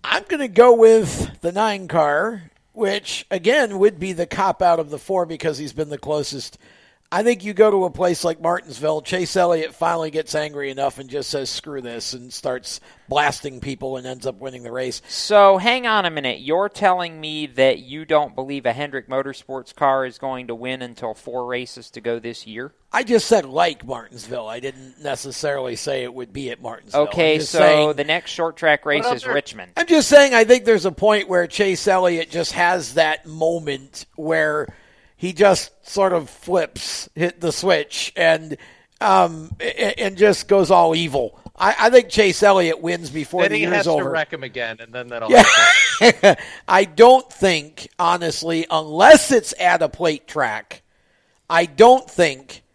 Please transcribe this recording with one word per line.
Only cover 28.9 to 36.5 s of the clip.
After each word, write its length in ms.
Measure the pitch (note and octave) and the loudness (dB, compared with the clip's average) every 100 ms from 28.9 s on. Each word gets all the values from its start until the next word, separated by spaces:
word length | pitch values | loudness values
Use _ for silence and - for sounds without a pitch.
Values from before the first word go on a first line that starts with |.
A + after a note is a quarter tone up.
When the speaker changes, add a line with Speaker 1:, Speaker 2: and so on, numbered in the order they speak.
| D3 | -2
Speaker 3:
What 140 | D3 C3 | -2 -4
Speaker 2:
is 80 | |
Speaker 3:
other 100 | - | -4
Speaker 2:
Richmond. 380 | C#3+ - G#2+ F2+ - | -6 -6 -20 -10 -6
Speaker 1:
I'm 100 | E4+ | 2
just 220 | D#4+ - | 2 6
saying 240 | C#4+ C#4 | 6 6
I 120 | A#3 | 4
think 200 | A3+ B3 | 4 4
there's 200 | G#3 G#3+ | 4 2
a 80 | F3+ | 0
point 360 | D#3+ G#3+ G#3 F#3+ | 0 0 0 0
where 200 | F3+ E3+ | -2 -2
Chase 400 | - G3 F3+ G#3 | -2 -2 0 0
Elliott 420 | F#3 F#3 E3 E3 | 2 2 0 -4
just 220 | E3 - | -6 -6
has 420 | - F3 F3+ A#2+ | 0 0 0 -2
that 320 | C#3 D#3 D#3 D#3+ | 0 0 -2 -8
moment 800 | D#3 D#3+ E3+ D3+ C#3 C3+ - - | -4 -4 -2 -6 -10 -12 -20 -20
where 540 | - D#3 D#3+ D3+ D3+ - - _ _ _ _ | -12 -4 0 0 -2 -6 -14 _ _ _ _
he 140 | F3+ | -10
just 520 | E3+ F#3+ F3+ - _ - | 2 2 2 -2 _ -10
sort 280 | G3 F#3+ | -2 0
of 160 | F3 C#3 | 0 -6
flips, 800 | - - | -16 -4